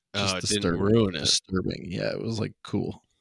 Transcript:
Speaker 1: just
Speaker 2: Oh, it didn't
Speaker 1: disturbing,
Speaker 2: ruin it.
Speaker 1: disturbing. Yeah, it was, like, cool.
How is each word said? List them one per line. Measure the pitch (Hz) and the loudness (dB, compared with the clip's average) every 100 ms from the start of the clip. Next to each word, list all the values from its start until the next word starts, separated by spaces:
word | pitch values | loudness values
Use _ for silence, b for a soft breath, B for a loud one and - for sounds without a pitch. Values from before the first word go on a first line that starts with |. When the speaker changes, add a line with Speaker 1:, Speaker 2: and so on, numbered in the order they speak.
| _ | _
Speaker 1:
just | 101 98 | -2 0
Speaker 2:
Oh, | 92 | 0
it | |
didn't | 92 104 | 0 0
Speaker 1:
disturbing, | 98 87 | 2 2
Speaker 2:
ruin | 98 117 101 | 4 6 4
it. | 82 | 2
Speaker 1:
disturbing. | 73 - - 92 - - 92 | 0 0 0 -2 -2 -6 -6
Yeah, | 101 104 | -4 -4
it | 98 | -4
was, | 101 113 | -4 -4
like, | 104 - | -6 -8
cool. | - 101 85 - _ _ | -6 -4 -4 -6 _ _